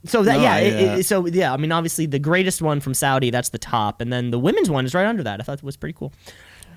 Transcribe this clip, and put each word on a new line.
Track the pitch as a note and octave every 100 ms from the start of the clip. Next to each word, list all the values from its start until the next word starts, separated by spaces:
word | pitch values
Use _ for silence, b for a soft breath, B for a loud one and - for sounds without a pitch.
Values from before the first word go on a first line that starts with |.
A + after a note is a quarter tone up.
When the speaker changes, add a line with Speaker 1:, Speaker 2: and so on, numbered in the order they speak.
Speaker 1:
so | - A#3
that, | G3 C3+
Speaker 2:
No, |
Speaker 1:
yeah, | -
Speaker 2:
I, | -
Speaker 1:
it, | G#3 - G3
Speaker 2:
uh, | G3+
Speaker 1:
it, |
so | F#3 G3 F3
yeah, | F3 E3
I | C3
mean, | D#3
obviously | E3 E3 -
the | D#3+ C#3
greatest | D3 F3 F#3 F#3
one | D#3+ D3
from | C#3
Saudi, | B2+ C#3 C3+ B2+
that's | A#2+ A#2+
the | A2
top, | - A#2+ G#2 G#2
and | A#2+
then | B2 B2
the | A#2+
women's | C#3 G4+ D4
one | C#3
is | B2+
right | F3 G3+
under | A3+
that. | B2 G2+
I |
thought | - C#3
it |
was | C#3 C#3
pretty | D3
cool. | D#3+ C#3 B B B B B B